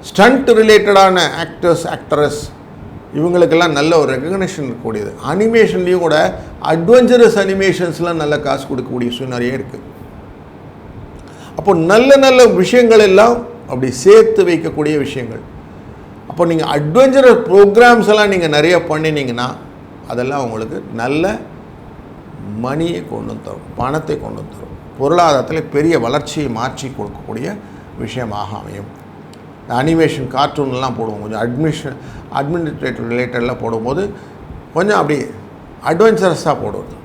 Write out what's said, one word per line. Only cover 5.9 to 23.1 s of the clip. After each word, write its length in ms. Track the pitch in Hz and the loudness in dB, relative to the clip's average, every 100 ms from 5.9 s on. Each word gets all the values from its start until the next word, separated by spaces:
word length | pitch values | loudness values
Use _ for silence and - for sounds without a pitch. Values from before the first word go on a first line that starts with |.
| 180 170 | 0 2
கூட 100 | 151 180 - - - 143 | 2 0 -2 -14 -10 -2
அட்வென்ச்சரஸ் 640 | 165 170 247 240 247 226 202 | -2 4 4 6 6 6 4
அனிமேஷன்ஸ்லாம் 760 | 190 190 190 165 175 160 170 165 | 0 0 0 0 -4 -4 -4 -2
நல்ல 120 | 147 147 143 | -2 -2 -2
காசு 180 | 135 - | -6 -6
கொடுக்கக்கூடிய 440 | 135 120 123 120 120 | -8 -6 -6 -6 -6
சூழ்நிலையே 360 | 131 123 120 131 | -8 -4 -4 -6
இருக்கு. 220 | 101 - - - - - - - - - - - - - - - - - - - | -10 -14 -18 -20 -20 -20 -20 -20 -20 -20 -20 -20 -20 -20 -20 -20 -20 -20 -16 -8
அப்போ 160 | 156 180 165 | 0 0 4
நல்ல 260 | 214 262 277 269 | 4 6 6 6
நல்ல 220 | 254 240 185 | 6 6 6
விஷயங்கள் 420 | 180 247 240 220 208 | 2 4 6 6 6
எல்லாம் 260 | 185 226 240 - - - | 6 4 2 -6 -16 -10
அப்படி 200 | 131 131 | -4 -4
சேர்த்து 520 | 120 185 220 214 220 180 | 0 6 8 8 4 0
வைக்கக்கூடிய 460 | 165 160 156 151 151 135 | 0 -2 -4 -2 -2 -4
விஷயங்கள். 380 | 135 117 110 - - - - - - - - - | -8 -10 -12 -16 -20 -20 -20 -20 -20 -20 -20 -16
அப்போ 140 | - 170 | -4 -2
நீங்க 140 | 165 156 143 | 0 -2 -4
அட்வென்ச்சரஸ் 680 | 147 175 262 262 262 220 - | -2 4 4 6 6 6 4
ப்ரோக்ராம்ஸ் 600 | 190 202 202 240 233 190 | 6 6 6 6 6 4
எல்லாம் 200 | 214 208 | 2 2
நீங்க 160 | 190 165 147 | 0 0 2
நிறைய 200 | 156 175 - | 2 2 0
பண்ணினீங்கன்னா, 580 | 156 156 147 131 120 123 - - - - - - | -4 -2 -2 -4 -4 -6 -8 -16 -20 -20 -20 -10
அதெல்லாம் 300 | 117 123 143 123 | -6 -4 -4 -6
உங்களுக்கு 320 | 110 110 - 98 113 | -6 -8 -10 -12 -6
நல்ல 320 | 120 147 180 220 - - - - - - - - - - 98 104 123 | -4 -2 -2 -4 -10 -20 -20 -20 -20 -20 -20 -20 -20 -18 -12 -8 -6
மணியை 340 | 143 165 170 - | -4 -4 -6 -8